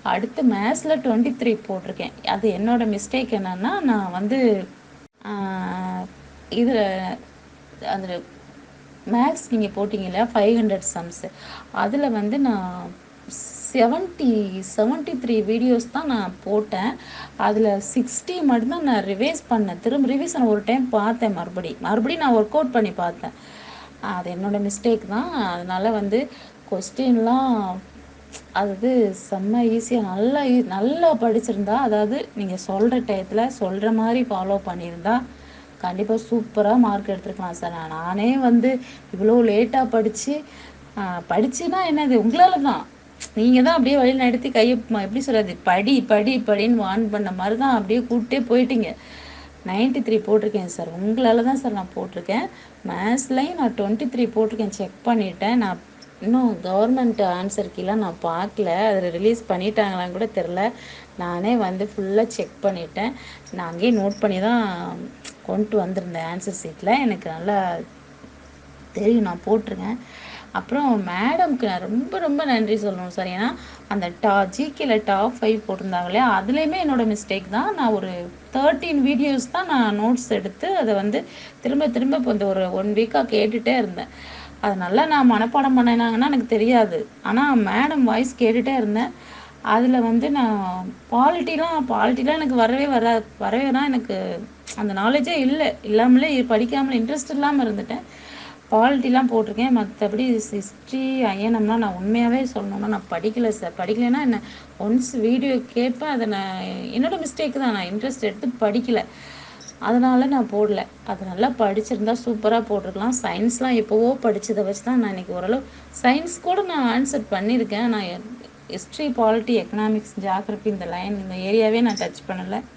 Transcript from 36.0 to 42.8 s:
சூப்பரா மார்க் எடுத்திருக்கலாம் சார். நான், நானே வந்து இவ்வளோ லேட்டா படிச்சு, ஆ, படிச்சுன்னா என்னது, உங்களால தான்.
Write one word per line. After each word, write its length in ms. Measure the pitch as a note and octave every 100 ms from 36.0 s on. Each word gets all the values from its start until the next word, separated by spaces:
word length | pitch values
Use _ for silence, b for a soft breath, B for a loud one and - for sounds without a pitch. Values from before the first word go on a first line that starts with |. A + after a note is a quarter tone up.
| G#3+ A3+
சூப்பரா 640 | - A#3 A3 - G3+ B3
மார்க் 320 | A3+ G3+ G3
எடுத்திருக்கலாம் 420 | F#3+ G3 F#3+ F3+
சார். 200 | E3+ E3+
நான், 180 | E3+ D#3+
நானே 480 | D#3 E3+ G3 A3 C4+
வந்து 420 | B3+ A#3 A#3+ B3+ B B -
இவ்வளோ 240 | F#3 G#3 A#3+ A#3
லேட்டா 440 | G#3 A#3+ C4 B3
படிச்சு, 540 | A3+ G#3+ G#3+ - D4 D4 B B B - -
ஆ, 240 | G3 F3 F3
படிச்சுன்னா 500 | F3+ B3 B3+ E4+ F#4 F4+
என்னது, 260 | D4+ D4 B3
உங்களால 460 | G#3 C#4+ F#4 F4+
தான். 240 | C#4 F3